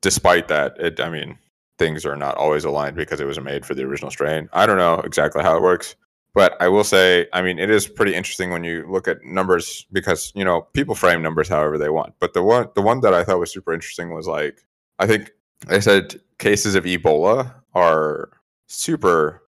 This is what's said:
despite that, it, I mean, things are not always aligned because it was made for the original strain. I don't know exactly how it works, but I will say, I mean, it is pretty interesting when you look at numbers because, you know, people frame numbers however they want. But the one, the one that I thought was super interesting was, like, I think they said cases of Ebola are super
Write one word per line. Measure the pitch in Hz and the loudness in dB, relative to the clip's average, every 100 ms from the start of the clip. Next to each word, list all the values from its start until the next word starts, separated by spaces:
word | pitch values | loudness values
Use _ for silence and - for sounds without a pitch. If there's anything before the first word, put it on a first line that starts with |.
despite | 98 90 90 87 85 | 0 2 4 2 2
that, | 76 69 - | -2 -2 -2
it, | 85 80 | -6 -4
I | 80 | -6
mean, | 80 73 - _ _ _ _ | -6 -12 -14 _ _ _ _
things | 82 78 76 | -2 -2 -8
are | 71 | -6
not | 71 - | -6 -2
always | 76 76 | 0 0
aligned | 78 71 71 76 | -2 -4 -4 -6
because | 76 73 | -8 -6
it | 71 | -6
was | 71 | -8
made | 67 71 67 | -8 -10 -8
for | |
the | 67 | -8
original | 65 69 67 | -6 -8 -10
strain. | - 73 78 82 | -6 -4 -4 -4
I | - | 0
don't | 107 98 | 2 4
know | 87 82 | 4 2
exactly | - 78 73 73 | -2 -2 -2 0
how | 76 82 | 2 2
it | |
works, | 90 90 - - _ _ _ | 2 0 -4 -18 _ _ _
but | - 95 - | 2 2 4
I | 90 | 2
will | 101 | 4
say, | 104 98 92 90 85 | 4 4 6 4 2
I | 90 | -2
mean, | 92 87 | -2 -2
it | 95 | 0
is | 107 - | 0 0
pretty | - 104 | -2 -2
interesting | 87 95 - 90 | -2 -6 -8 -6
when | 87 | -6
you | 85 85 78 | -6 -8 -6
look | 95 92 | -4 -4
at | 82 | -6
numbers | 62 92 92 87 - - - | -6 -4 0 0 -2 -14 -8
because, | 98 90 82 - | -6 -2 -4 -4
you | 101 | -4
know, | 95 85 - | -2 -2 -2
people | - 139 | -6 -4
frame | 107 92 85 | 0 2 2
numbers | 80 80 78 | 0 -2 -2
however | 80 76 76 | 0 0 -2
they | 73 | -2
want. | 78 - _ | -2 -4 _
But | 90 | -4
the | - | 0
one, | 92 120 113 | 2 2 2
the | - | 0
one | 101 127 | 0 2
that | 120 | 4
I | 90 | 2
thought | 87 92 | 2 -2
was | 85 | -2
super | - - | -8 -6
interesting | 82 - - 85 | -6 -6 -12 -10
was, | 80 82 | -10 -6
like, | 78 76 - _ _ _ _ | -4 -6 -8 _ _ _ _
I | 98 | 2
think | 107 104 _ _ _ - | 2 0 _ _ _ -2
they | 92 | 0
said | 104 98 87 - _ _ | 4 4 2 -12 _ _
cases | - 101 110 | 0 0 2
of | 95 | 0
Ebola | 87 90 80 76 90 120 127 - _ | 0 -2 2 2 2 0 -2 -10 _
are | 90 87 78 78 73 - _ _ _ _ | 2 4 4 0 -4 -10 _ _ _ _
super | - - 165 104 85 76 - | -10 -4 0 2 4 2 -2